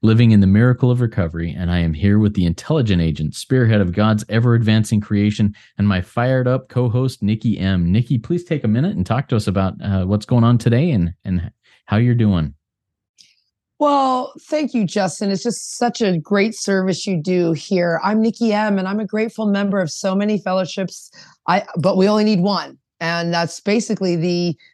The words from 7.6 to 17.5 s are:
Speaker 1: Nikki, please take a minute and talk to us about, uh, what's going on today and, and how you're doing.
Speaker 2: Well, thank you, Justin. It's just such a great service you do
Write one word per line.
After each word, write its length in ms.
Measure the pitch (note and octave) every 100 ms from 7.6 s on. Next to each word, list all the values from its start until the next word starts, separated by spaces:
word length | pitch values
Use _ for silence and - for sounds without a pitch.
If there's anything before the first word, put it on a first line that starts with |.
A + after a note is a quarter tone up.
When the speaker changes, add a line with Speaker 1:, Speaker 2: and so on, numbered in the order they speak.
| F#2+ F#2+ E2+
Speaker 1:
Nikki, 280 | G2+ A#2+ C3
please 260 | - F3
take 200 | F3 D#3
a 40 | -
minute 280 | A2 E3 -
and 100 | F2+
talk 220 | A#2 A#2+
to 80 | A2+
us 100 | G2+
about, 280 | G2 F#2+ -
uh, 220 | G2+ G2
what's 220 | F#2 G#2 -
going 180 | A#2+
on 140 | A#2 A#2+
today 320 | - A#2 F3
and, 240 | B2+ E2+ E2+
and 260 | - F2+ E2 _ _ _ _
how 100 | G#2
you're 180 | A#2+
doing. 400 | A#2+ A2 F#2 D2+ C#2+ _ _ _ _ _ _ _ _ _ _ _ _
Speaker 2:
Well, 540 | D4 C#4+ C4+ B3+ C4+ -
thank 320 | - D4+ D4
you, 100 | B3
Justin. 480 | G3+ - F#3+ - G3+
It's 100 | G3
just 340 | A#3 - - -
such 240 | A#3+ -
a 160 | G#3+ E3+
great 380 | D3+ G3+ G#3
service 500 | A3 - G3 F#3 F3
you 160 | - F3+
do 320 | D#3+ F#3 E3+